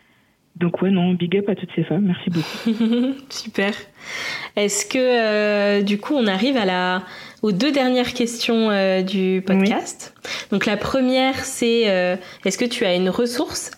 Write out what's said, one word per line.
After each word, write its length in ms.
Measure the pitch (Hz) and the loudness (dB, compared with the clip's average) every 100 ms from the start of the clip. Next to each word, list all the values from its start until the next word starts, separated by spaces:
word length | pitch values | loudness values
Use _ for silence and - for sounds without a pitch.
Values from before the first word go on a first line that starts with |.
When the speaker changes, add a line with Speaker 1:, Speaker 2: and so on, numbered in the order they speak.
| _ _ _ _ _ - | _ _ _ _ _ -4
Speaker 1:
Donc 240 | 175 - | -2 0
ouais, 100 | 185 | 2
non, 220 | 196 180 | 4 2
big 240 | 180 175 196 | 2 0 0
up 100 | 208 | 0
à 80 | 190 | -2
toutes 140 | 180 - | -4 -4
ces 80 | 160 | 0
femmes, 200 | 160 202 | 2 2
merci 220 | 175 - | 0 -2
beaucoup. 840 | 170 156 - 233 226 226 240 254 269 | -2 -4 -4 -4 0 2 2 0 -4
Speaker 2:
<laughs> 100 | - | -10
Super. 420 | - 226 - 202 214 - - - - - - - - | -12 -8 -2 -2 -2 -12 -20 -14 -10 -8 -8 -6 -2
Est-ce 280 | 208 202 - | 0 0 -2
que, 120 | 262 | 0
euh, 840 | 254 240 220 208 208 208 202 202 | 2 2 2 2 2 2 2 2
du 160 | 202 202 | 2 -2
coup, 160 | - | 0
on 140 | 294 220 | 0 2
arrive 300 | 190 247 269 | 2 2 2
à 80 | 196 | 0
la, 380 | 180 180 185 - - - - | 0 0 -2 -6 -16 -20 -4
aux 120 | 214 | -2
deux 180 | 185 277 | 2 2
dernières 420 | 285 254 254 247 | 2 2 2 0
questions, 560 | - 233 240 - 226 220 | -2 -4 -2 0 2 2
euh, 320 | 202 190 185 | 2 2 2
du 400 | 185 196 185 185 190 | 0 0 2 0 2
podcast. 680 | 190 196 285 - - - - - | 4 4 0 -4 -12 -18 -16 -12
Speaker 1:
Oui. 220 | - - | -10 -2
Speaker 2:
Donc 140 | 202 220 | -2 0
la 100 | 208 | -2
première, 600 | - 269 254 254 262 269 | -2 0 2 2 2 0
c'est, 540 | - - 240 233 220 | -6 -2 2 4 4
euh, 280 | 185 180 185 - - 190 | 2 2 -2 -6 -6 -4
est-ce 120 | 190 | -2
que 80 | 247 | -2
tu 140 | 240 | 0
as 120 | 208 180 | 0 2
une 120 | 185 | 2
ressource, 640 | 180 240 240 349 - - | 0 0 -2 -4 -6 -8